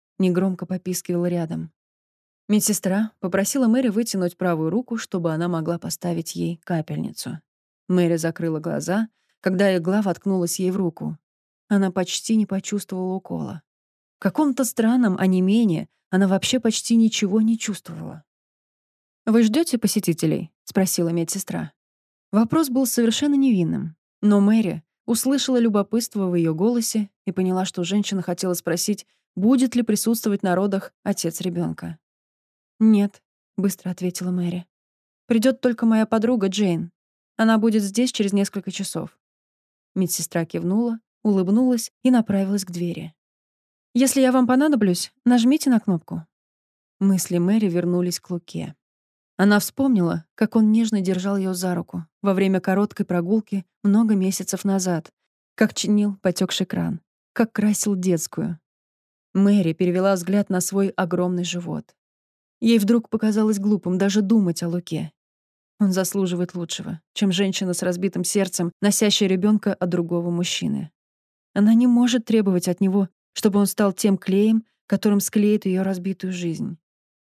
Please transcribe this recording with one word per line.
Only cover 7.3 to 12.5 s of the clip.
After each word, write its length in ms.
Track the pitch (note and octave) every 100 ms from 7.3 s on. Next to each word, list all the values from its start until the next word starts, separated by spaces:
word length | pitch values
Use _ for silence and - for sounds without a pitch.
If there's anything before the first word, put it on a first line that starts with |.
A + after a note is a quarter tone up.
| D#3+ _ _ _ _ -
Мэри 280 | F3+ E3+ E3+
закрыла 440 | E3 E3 E3 D#3
глаза, 500 | D#3+ D3+ D#3 G3+ A3+ _ _ _
когда 340 | F#3+ F#3 G3+ F#3
игла 260 | E3 G3+
воткнулась 580 | G3 E3+ G3+ F#3+ F3 -
ей 120 | F#3
в 60 | G3
руку. 400 | F3 E3 D#3 D#3 _ _ _ _ -
Она 240 | G3+ F#3+
почти 440 | F#3+ F3+ - - A3
не 100 |
почувствовала 680 | G3+